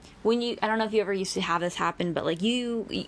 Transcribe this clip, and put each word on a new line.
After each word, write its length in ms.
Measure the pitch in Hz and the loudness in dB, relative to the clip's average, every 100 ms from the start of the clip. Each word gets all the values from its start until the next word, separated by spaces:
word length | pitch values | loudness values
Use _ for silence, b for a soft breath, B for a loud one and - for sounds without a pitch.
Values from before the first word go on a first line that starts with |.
| B B | B B
when 180 | 208 240 | 2 2
you, 160 | 240 - | 0 0
I 60 | 214 | 0
don't 120 | 220 | 2
know 60 | 220 | 2
if 80 | |
you 80 | 214 | 2
ever 120 | 190 | 2
used 200 | 196 190 | 0 -2
to 80 | 190 | -2
have 200 | 175 170 | 0 0
this 140 | 175 - | 0 0
happen, 380 | 170 - 175 | -2 0 -2
but, 120 | 151 156 | 0 0
like, 160 | 170 | 0
you, 460 | 208 247 240 233 - | 0 0 0 -2 -4
y-, 180 | 185 | -6